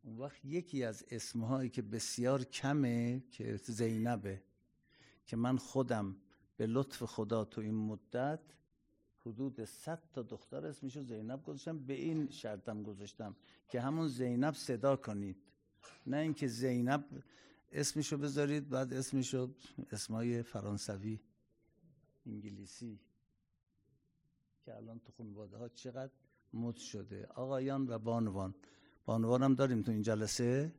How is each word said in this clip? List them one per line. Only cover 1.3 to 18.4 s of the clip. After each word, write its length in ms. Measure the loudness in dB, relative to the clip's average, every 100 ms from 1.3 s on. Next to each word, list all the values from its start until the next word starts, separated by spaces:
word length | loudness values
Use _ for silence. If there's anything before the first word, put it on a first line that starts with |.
| -2 2 2 2
که 120 | -2
بسیار 600 | -2 -2 -2 0 4 4
کمه 800 | 2 -2 2 4 4 4 2 0 -4
که 280 | -8 -4 -4
زینبه، 800 | -4 0 2 4 2 2 -2 -6 -10 _ _ _ _ _ -20 -20 -6
که 100 | 2
من 220 | 4 2
خودم 580 | 2 0 2 2 0 -4 -14 _ _ _
به 100 | 2
لطف 360 | 4 2 -2
خدا 420 | -6 -2 2 2 0
تو 160 | -2
این 140 | 0 0
مدت 640 | 0 -2 _ -2 0 -2 -8 -20 _ _ _ _ _ _ -10
حدود 400 | -4 -4 -4 -10
صد 380 | -8 -8 -8 -8
تا 80 | -8
دختر 440 | -6 -8 -8 -6 -6
اسمشو 360 | -6 -8 -6
زینب 420 | -6 -6 -6 -6
گذاشتم، 360 | -8 -8 -6 -6
به 140 | -4
این 360 | -2 0 2 0
شرطم 520 | -2 -6 -6 -4 -6
گذاشتم 520 | -6 -8 -12 -8 -10 -10 -18 -20 _
که 140 | -2
همون 260 | 0 2 0
زینب 460 | 0 2 4 4
صدا 420 | 2 -2 2 4 4
کنید، 420 | 0 -4 -4 -6 _ _ _ _ -20 -14 -2
نه 100 | 0
اینکه 300 | 2 2 0
زینب 760 | 0 2 4 4 2 0 -12 -14 -20 -20 -20 _
اسمشو 460 | 0 0 2 0 0
بذارید 520 | 0 2